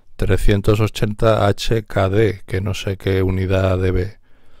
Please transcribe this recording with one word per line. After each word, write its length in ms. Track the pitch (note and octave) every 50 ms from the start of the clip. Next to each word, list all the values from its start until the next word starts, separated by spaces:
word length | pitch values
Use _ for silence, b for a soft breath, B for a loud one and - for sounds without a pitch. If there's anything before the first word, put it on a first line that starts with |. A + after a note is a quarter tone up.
| b b b
trescientos 640 | - - - F#2 F2+ - - G#2 G2 G2 - G#2+ G#2
ochenta 680 | A2+ G#2 - - - G#2+ G#2+ - - A2+ A2 G#2+ G#2
H 380 | G2+ G2 - - - A#2 A2+ G#2+
K 240 | - - G2+ G2 F#2+
D, 340 | F#2+ G#2 A2+ G2+ G2 G2 -
que 160 | - - F#2+ G2
no 100 | G2+ F#2+
sé 240 | - - G#2 G2
qué 260 | F#2 - G2 F#2+ F#2+ F#2+
unidad 560 | F#2+ F#2 F#2+ F#2+ F#2 F#2+ F#2+ F#2+ F#2+ F#2 F#2
de 400 | F#2 F#2 F2+ F2+ F2+ G2+ - - b b b b b b b b